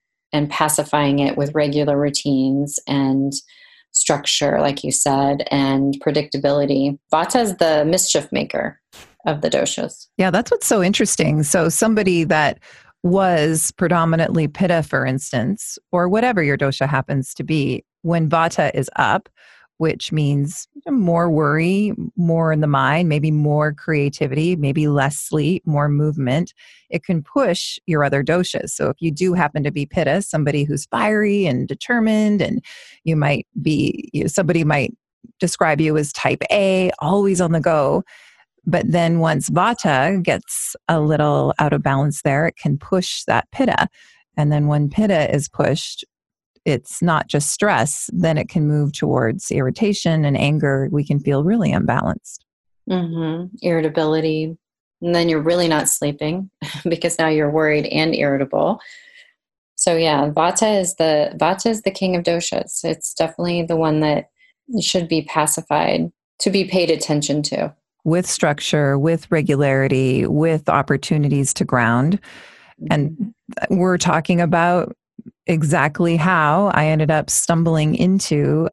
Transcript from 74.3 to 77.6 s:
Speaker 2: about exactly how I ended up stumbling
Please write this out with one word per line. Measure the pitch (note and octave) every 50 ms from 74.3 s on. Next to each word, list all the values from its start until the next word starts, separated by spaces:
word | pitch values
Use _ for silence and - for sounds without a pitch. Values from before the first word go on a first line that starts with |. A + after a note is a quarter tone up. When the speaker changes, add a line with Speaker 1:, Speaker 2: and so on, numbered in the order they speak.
| F3+ E3+
Speaker 2:
about | E3+ D#3+ F3 E3+ E3 F3 F3 F3+ - - - _ _ _ _ - - - - _ _
exactly | - F3 D#3+ D#3 D3 E3 E3 C3+ D3+ D3 - F3 E3+ E3+
how | E3 D3+ F#3 F#3 E3 D3+ D3 D3+ F3+ G3+ G3 -
I | - D#3
ended | D#3 D#3 D#3 D#3 D3+
up | D#3 D3+ - -
stumbling | - - - - E3+ E3